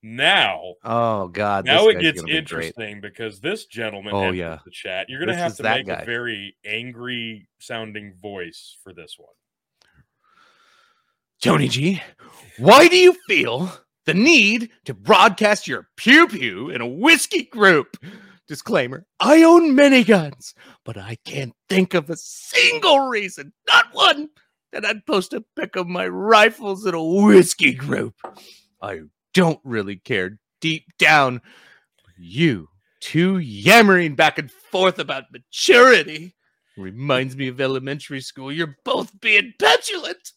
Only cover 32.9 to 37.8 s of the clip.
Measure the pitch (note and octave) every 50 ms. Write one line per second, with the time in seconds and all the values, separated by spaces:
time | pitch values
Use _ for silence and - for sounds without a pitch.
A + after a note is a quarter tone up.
32.9 | _ _ - - - D#3 F3 F#3 G3 F#3 D#3+ B2 G#2 G2+ G2+ E3+ G#3+ A#3 A3+ G3+
33.9 | F#3+ F3+ E3+ D#3 C#3+ A#2+ D#3+ D3+ - - D3+ C3 _ _ _ _ - F#3 F#3 F#3
34.9 | F3+ - D#3 C3+ C#3 C3+ C3 _ - C3 _ _ - - - - D#4+ A#3+ B3 C4
35.9 | A#3 F#3 D3 - D#3 D3+ E3 F#3 _ _ _ _ _ _ _ _ _ - F#2+ F#2+
36.9 | G2 A#2 C3+ D3 C3+ B2+ C3 C3 B2+ C3+ C3+ C3 B2 B2+ C#3 C3 C3+ C3